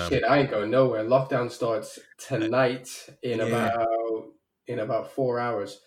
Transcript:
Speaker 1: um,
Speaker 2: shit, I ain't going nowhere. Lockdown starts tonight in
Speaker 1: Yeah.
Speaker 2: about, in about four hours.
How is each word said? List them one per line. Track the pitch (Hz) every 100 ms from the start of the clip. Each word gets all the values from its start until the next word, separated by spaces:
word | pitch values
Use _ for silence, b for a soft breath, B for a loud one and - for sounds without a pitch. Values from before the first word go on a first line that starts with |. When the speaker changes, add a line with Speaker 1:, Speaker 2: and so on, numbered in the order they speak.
Speaker 1:
um, | 85
Speaker 2:
shit, | -
I | 113 143
ain't | 135
going | 110 104
nowhere. | 127 131 110
Lockdown | 113 131 135 127 120
starts | - 117 110 - - - -
tonight | - 120 110 123 165 135 - - - -
in | 127 117
Speaker 1:
Yeah. |
Speaker 2:
about, | 113 117 113 117 113 113 117 110 110 - _ _ -
in | 120
about | 107 113 -
four | - 127 120
hours. | 120 110 98 -